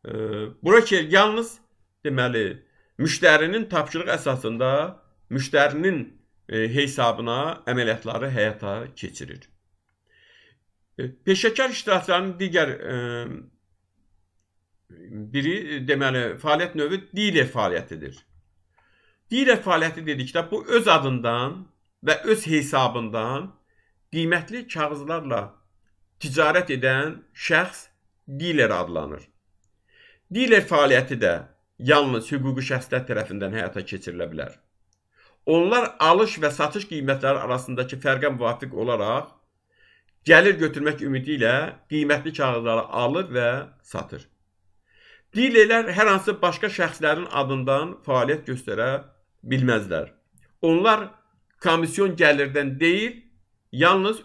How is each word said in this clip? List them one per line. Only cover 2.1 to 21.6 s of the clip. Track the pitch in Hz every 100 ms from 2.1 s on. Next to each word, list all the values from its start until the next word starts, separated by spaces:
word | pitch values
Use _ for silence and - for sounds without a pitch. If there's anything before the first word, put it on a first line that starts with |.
| 131 123 117 98 - _ _ _ -
müştərinin | 156 - 170 151 160 214 220
tapşırıq | 170 143 165 175
əsasında | 160 147 131 110 113 131 139 170 - _ _ _
müştərinin, | 131 131 151 143 147 185 165 - _ _ _ -
e, | 110 110
hesabına | 135 139 139 120 117 117 120 156 -
əməliyyatları | - 123 113 113 113 110 135
həyata | 123 107 104 101 104 127
keçirir. | - - - - - _ _ _ _ _ _ _ _ _ _ _ _ _ _ _ -
E, | 127 -
peşəkar | - 190 226 220 262
iştirakçıların | 226 - 185 170 180 190 175
digər, | 190 170 147
e, | - - 123 120 120 120 - - _ _ _ _ _ _ _ _ _ _ _ _ _ _ 85 90 104
biri, | 107 139 143 196 165 143
deməli, | 127 139 135 127 117 82
fəaliyyət | 151 156 175 156
növü | 147 190 190
diler | 185 208 165 131
fəaliyyətidir. | 120 98 85 - 80 69 - _ _ _ _ _ _ _ _ _ _ _
Diler | 247 262 226
fəaliyyəti | 190 165 160 165
dedikdə | 156 139 127 170 165
bu | 214
öz | - 233 190
adından | 165 135 123 117 117 131 180